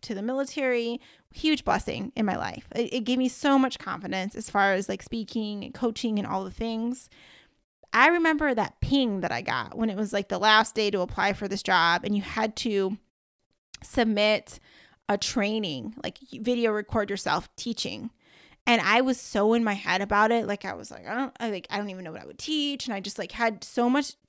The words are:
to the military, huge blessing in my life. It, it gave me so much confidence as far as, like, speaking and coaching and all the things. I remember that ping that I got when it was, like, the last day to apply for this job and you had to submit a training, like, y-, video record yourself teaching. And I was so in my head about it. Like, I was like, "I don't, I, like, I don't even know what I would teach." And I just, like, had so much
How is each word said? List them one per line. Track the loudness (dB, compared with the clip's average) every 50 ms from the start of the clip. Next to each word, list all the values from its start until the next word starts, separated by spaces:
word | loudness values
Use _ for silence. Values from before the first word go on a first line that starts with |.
| -10
to | -8 -8
the | -6 -4
military, | -2 -2 -2 -4 -4 -4 -2 0 0 0 0 0 -2 -4 -6 -10 -14 -20 _ _ _ -12
huge | -2 0 0 0 2 2
blessing | 0 0 0 0 -4 -6 -6 -8 -8 -4
in | -2 -2
my | 0 0
life. | -2 -4 -6 -8 -10 -14 -8 -4
It, | -4 -4 -2 -2
it | -2 0
gave | 0 0 2
me | 2 0
so | 0 0 4 4 6 6
much | 6 4 0 -4
confidence | -8 -8 -8 -8 -6 -6 -4 -4 -4 -4 -6
as | -6 -8 -2
far | 2 4 4 4 4
as, | 2 0 -2
like, | -4 -6 -6
speaking | -8 -6 -6 -6 -4 -4 -4 -4 -4 -6 -8 -10
and | -10 -6
coaching | -2 -2 -2 -2 -2 -2 0 0 0
and | -2
all | -2 -4 -4 -4
the | -6
things. | -6 -6 -4 -4 -2 -2 -2 -4 -4 -6 -8 -12 -14 -18 -20 -20 -20 -20 _ _ _ _ _ _ _ _ _ _ 4
I | 6 8 8
remember | 6 6 4 4 4 4 2 2 2
that | 2 0 -2 -2 _
ping | 0 2 4 4 4 2 0 0 -2
that | -2 -2
I | -2 -2
got | -2 -2 -2 -4 -4 -4
when | -2 -2 -2
it | -2
was, | -2 -4 -2 -2
like, | -2 -2 -2
the | -2 2
last | 4 6 6 6 6 4 0
day | 0 0 0
to | 0 0
apply | -2 -2 -2 0 0 0 0
for | -2 -4 -4
this | -4 -4 0
job | 2 4 4 4 4 4 2 0
and | 0 -2
you | -2 -2
had | -2 -2 -2 -2 -2 -2
to | -4 -4 0 0 0 0 0 -2 -6 _ _ _ _ _ _ _ _ _ _ _ _ _ _ -20 -14 -10
submit | -4 0 2 2 2 4 4 4 4 4 2 0 -4 -12 -14 -16 _ _ -20 -20 _ _ _ _ -2
a | -2
training, | 0 0 -2 0 0 0 0 0 -2 -2 -4 -4 -6 -8 -10 -10 -8 -10
like, | -10 -10 -10 -16 -18
y-, | -14 -6 -2
video | 0 2 2 2 2
record | 0 0 -4 -2 -2 -2 -2 -2
yourself | -4 -4 -2 -2 -2 -2 -2 -6 _
teaching. | -10 -8 -6 -6 -6 -6 -6 -8 -8 -10 -12 -14 _ _ _ _ -20 -20 _ -20 _ _
And | 2 2 4 4
I | 4 4 4
was | 4 4 2 0
so | -2 -2 0 2 4 4 4
in | 4 2
my | 0 -2
head | -2 -2 -2 0 0 0
about | 2 4 4 4 6
it. | 4 2 2
Like, | -2 -4 -6 -6
I | -8 -10
was | -10 -12 -14
like, | -16 -14 -10 -8
"I | -6
don't, | -4 -4 -6 -6 -6
I, | -6 -4
like, | -4 -6 -6 -6
I | -6 -4
don't | -4 -6
even | -8 -10 -10
know | -12 -12
what | -12
I | -14
would | -16 -14 -12
teach." | -6 -4 -2 -2 0 -2 -4 -6 -6
And | -6 -6
I | -6
just, | -6 -6 -6 -6
like, | -8 -8 -4
had | 0 0 0 0 -2 -6
so | -4 0 2 2 4
much | 4 4 2 0 -4 -10 _